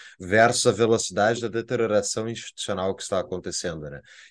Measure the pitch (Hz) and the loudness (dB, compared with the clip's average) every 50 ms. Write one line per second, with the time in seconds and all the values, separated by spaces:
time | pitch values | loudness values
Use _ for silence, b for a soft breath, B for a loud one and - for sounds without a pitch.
0 | b b b b 92 90 95 110 113 120 123 - - 127 107 98 117 110 113 107 | b b b b -4 2 6 6 6 6 6 4 2 2 4 4 4 4 4 2
1 | - - 92 98 101 107 117 113 104 117 98 113 117 - 131 117 117 110 104 104 | 0 0 0 2 2 2 2 0 -2 -6 -4 -6 -4 -4 -2 -2 0 2 2 2
2 | 101 - - - 110 113 117 113 - - - - - - 104 92 92 98 - - | 0 0 -2 -4 -6 -6 -6 -10 -12 -14 -14 -10 -6 -6 -4 -2 -2 -2 -4 -4
3 | - - - 95 90 - - 90 85 92 87 - - 90 82 80 76 73 71 69 | -6 -4 -4 -4 -2 -4 -6 -8 -8 -8 -8 -6 -6 -6 -8 -8 -10 -12 -14 -14
4 | - b b b b b | -18 b b b b b